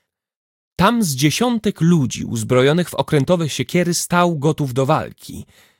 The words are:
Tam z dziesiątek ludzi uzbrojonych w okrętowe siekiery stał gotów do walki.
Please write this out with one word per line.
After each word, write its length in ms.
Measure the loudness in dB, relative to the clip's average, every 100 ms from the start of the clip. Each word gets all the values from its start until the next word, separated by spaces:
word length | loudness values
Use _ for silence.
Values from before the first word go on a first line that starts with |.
| _ _ _ _ _ _ _ 0
Tam 260 | 2 2
z 120 | 0
dziesiątek 680 | 2 0 2 0 0 -2 0
ludzi 440 | 2 4 2 -4
uzbrojonych 680 | -6 -6 0 2 4 2 -2
w 40 |
okrętowe 540 | -4 -2 0 2 0 -2
siekiery 460 | -4 -2 -2 0
stał 440 | -2 -2 0 0 0
gotów 360 | -2 0 -2
do 120 | -2 0
walki. 600 | 0 -2 -12 -16 -16 -16 _ _ _